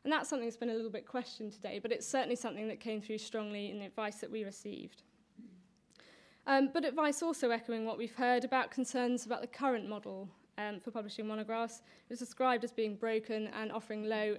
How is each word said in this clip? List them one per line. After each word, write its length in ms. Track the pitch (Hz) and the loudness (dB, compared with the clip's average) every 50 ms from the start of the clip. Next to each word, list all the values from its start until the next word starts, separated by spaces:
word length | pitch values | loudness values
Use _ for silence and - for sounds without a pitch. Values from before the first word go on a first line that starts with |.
| - | 0
And 80 | 277 | 2
that's 160 | 311 302 - - | 2 2 2 2
something 180 | 311 262 233 | 0 -2 0
that's 120 | 233 226 - | -2 -4 -2
been 120 | 233 240 | -2 -2
a 40 | 226 | 0
little 180 | 226 226 226 | -2 -2 -4
bit 160 | 202 220 - - | -4 -6 -8 -4
questioned 460 | - 247 247 - - - 220 208 208 | -4 -4 -4 -4 -8 -10 -10 -10 -10
today, 260 | - - 196 - 202 | -8 -8 -6 -6 -4
but 100 | - 220 | -2 -2
it's 140 | 226 - - | -2 -2 -2
certainly 300 | - - 262 254 - 240 | 0 0 2 2 2 0
something 320 | 240 - 226 170 196 214 220 | -2 -2 -4 -4 -4 -4 -4
that 140 | - 214 | -4 -4
came 200 | - 226 220 214 | -4 -4 -4 -4
through 180 | 202 214 220 214 | -4 -4 -6 -6
strongly 520 | 214 - - 220 214 208 208 208 202 202 | -4 -4 -4 -4 -2 -2 -4 -4 -6 -6
in 80 | 196 208 | -6 -6
the 60 | 202 | -8
advice 320 | 185 - - 214 208 208 214 | -8 -6 -4 -4 -4 -4 -6
that 120 | - - | -6 -4
we 140 | 190 220 214 | -2 -2 -2
received. 600 | 196 202 - - 208 202 - - 208 - - - _ _ _ _ _ _ - - - 185 - - _ _ _ _ _ _ - - - - - - - - _ - 269 | -2 -6 -8 -8 -6 -6 -6 -8 -10 -12 -16 -20 _ _ _ _ _ _ -20 -18 -18 -18 -20 -20 _ _ _ _ _ _ -20 -20 -20 -20 -20 -20 -20 -20 _ 4 6
Um, 220 | 269 269 277 269 269 | 8 8 8 8 6
but 100 | 339 294 | 4 2
advice 380 | 294 240 320 302 294 285 - | 2 4 4 4 4 4 2
also 300 | 339 330 302 - 269 240 | 2 0 2 4 4 4
echoing 340 | 233 226 233 240 233 226 220 | 4 2 0 -2 -2 -2 -2
what 120 | 226 220 - | -2 -2 -2
we've 180 | 233 233 - | -4 -4 -2
heard 280 | - 254 247 247 247 247 | 2 4 6 6 6 4
about 280 | 254 269 262 247 247 | 4 2 2 2 2
concerns 540 | - - 254 - - 254 247 240 247 240 - | 0 -2 -2 0 0 2 2 2 2 0 0
about 160 | 214 240 - | -2 -4 -4
the 60 | - 240 | -4 -6
current 400 | - - 269 269 247 226 196 196 | -4 0 2 2 2 2 0 -4
model, 400 | 214 208 214 208 190 190 196 185 - - _ _ _ - | -6 -6 -8 -8 -10 -10 -10 -12 -14 -18 _ _ _ -6
um, 220 | 208 208 208 180 | -4 -4 -4 -6
for 120 | - 240 | -8 -8
publishing 360 | 208 233 208 208 - - 214 214 | -6 -6 -6 -6 -6 -6 -4 -4
monographs. 540 | 214 220 214 214 226 226 233 226 226 - - - - - - - | -2 -4 -2 -2 0 0 0 -2 -4 -8 -18 -20 -20 -20 -14 -10
It 0 | |
was 100 | 247 240 | -8 -8
described 440 | 254 - - - 262 254 247 226 226 | -8 -6 0 2 4 6 6 4 2
as 80 | 233 | 0
being 240 | - - 220 214 208 | 0 0 0 0 0
broken 520 | 208 - 226 220 220 220 - 220 220 220 214 | 0 0 2 2 2 0 0 -2 -2 -2 -2
and 240 | - 220 220 214 | -4 -4 -4 -4
offering 320 | 214 226 - - 220 214 214 | -4 -4 -6 -4 -6 -4 0
low 320 | 214 220 214 214 214 208 | 0 2 2 2 0 0